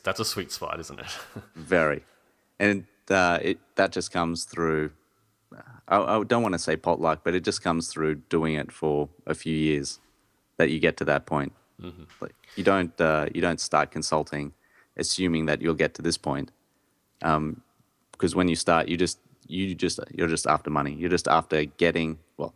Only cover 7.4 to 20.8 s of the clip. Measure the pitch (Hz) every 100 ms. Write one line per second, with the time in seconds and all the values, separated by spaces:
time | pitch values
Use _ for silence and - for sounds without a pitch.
7.4 | 82 - 92 82 80 - 78 76 - 85
8.4 | 80 78 65 - 80 73 73 - - 78
9.4 | 80 78 78 73 69 - _ _ _ _
10.4 | _ - 76 80 71 71 76 71 - 76
11.4 | 69 - _ - 90 85 82 - 95 -
12.4 | _ - 92 98 85 - 80 78 76 85
13.4 | 87 82 - 73 73 80 78 78 76 76
14.4 | 71 - _ _ _ - - - 92 82
15.4 | 78 76 80 80 76 - 80 - 73 69
16.4 | 67 _ _ _ _ _ _ _ 82 78
17.4 | 78 80 _ _ _ _ _ - 92 87
18.4 | 90 80 - 85 76 85 90 - _ _
19.4 | - 87 95 85 90 - - 80 82 80
20.4 | - 76 - 76